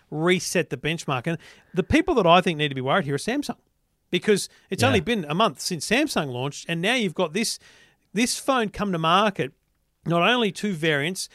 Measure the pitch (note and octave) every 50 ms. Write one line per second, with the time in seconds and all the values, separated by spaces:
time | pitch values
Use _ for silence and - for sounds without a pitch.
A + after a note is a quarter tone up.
0 | _ _ D3+ D3+ D#3+ F3+ F#3 F3+ - - - F#3 D3 - D3 B2+ - D3+ E3+ D#3+
1 | - - C#3 B2+ - E3 E3+ - - - - - _ _ - - C#3+ - G#3+ D#4
2 | D#4+ - E4+ B3 F#3 E3 E3+ F#3 F3 F#3+ E3 D3 D3+ C#3+ C3+ C3 B2+ C3 D#3 G3
3 | D#3+ C#3 C#3+ C#3+ - - B3 D4 C#4 - - - _ _ _ _ _ _ _ _
4 | _ _ - F3+ - - G#3 F3+ - - _ _ _ - F#3+ - - C4 C4 G3+
5 | D3+ A3 A#3+ G#3+ D#3 C#3+ D3+ F#3 A3+ G3+ C#3 - - - F#3 D3 - - G#3 C4
6 | D#4 C#4 - G#3+ D#3+ C3+ B2 A#2+ C3 C#3+ C#3+ - - - E3+ E3 E3+ G#3 B3+ C4
7 | A3 F#3 D3+ - F#3 D#3+ D3+ G#3 A3+ - - - _ - - - - _ _ _
8 | _ _ - F#3+ B3 A#3 - - - - C4+ B3+ A3 G3+ - - G#3 G3+ F3+ E3
9 | D#3+ D#3+ F3 F#3+ G#3+ G#3+ F#3+ - C3+ C#3+ - _ _ _ _ _ _ _ _ _
10 | - D#3+ E3+ E3+ F3 G#3 B3 B3 A#3 G3+ D#3+ - - G#3+ F#3+ D#3 D#3+ E3 D3+ C#3
11 | C#3 E3+ F#3+ - - -